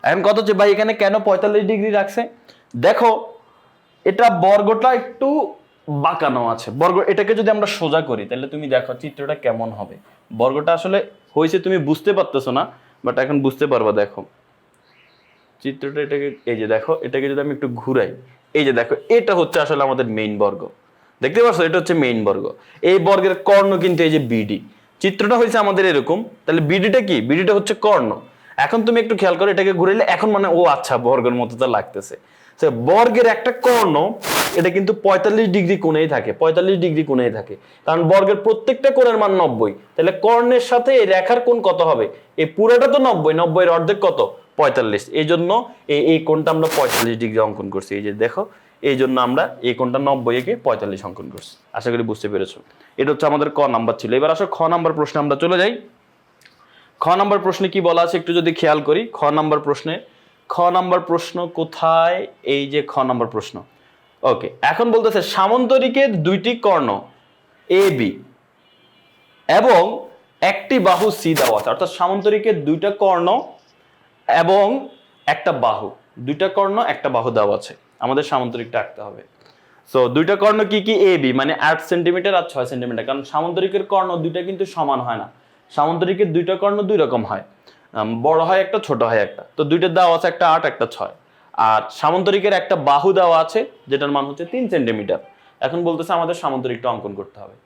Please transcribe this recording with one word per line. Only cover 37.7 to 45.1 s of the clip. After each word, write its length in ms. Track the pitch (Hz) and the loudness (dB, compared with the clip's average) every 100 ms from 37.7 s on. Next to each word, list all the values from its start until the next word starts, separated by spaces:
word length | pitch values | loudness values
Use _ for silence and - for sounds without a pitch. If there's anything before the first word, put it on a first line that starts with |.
| _ - | _ -2
কারণ 160 | 160 165 | 0 4
বর্গের 280 | 190 190 143 202 | 4 4 2 2
প্রত্যেকটা 440 | 220 - 262 277 269 | 0 0 0 2 2
কোণের 200 | 247 226 | 2 2
মান 100 | 208 190 | 0 2
নব্বই। 300 | 160 113 110 98 - - | 0 0 -4 -4 -12 -2
তাহলে 180 | 165 185 208 | -2 0 2
কর্ণের 380 | 233 240 247 240 | 2 4 2 2
সাথে 200 | 247 240 262 | 0 4 2
এই 40 | 202 | 4
রেখার 260 | 185 185 240 247 | 2 2 0 2
কোণ 100 | 240 190 | 2 2
কত 120 | 170 165 | 2 2
হবে? 160 | 131 104 - _ - | 2 -2 -6 _ -4
এই 60 | 156 160 | -4 0
পুরোটা 300 | 220 240 269 | 4 4 4
তো 40 | 285 262 | 4 2
নব্বই, 260 | 190 151 156 | 2 0 2
নব্বই 220 | 170 165 175 | 0 2 4
এর 60 | 165 | 2
অর্ধেক 220 | 165 202 185 | 0 0 0
কত? 120 | - 104 - _ - | 0 -2 -4 _ 0
পঁয়তাল্লিশ। 440 | 147 127 113 104 - | 0 2 0 -2 -4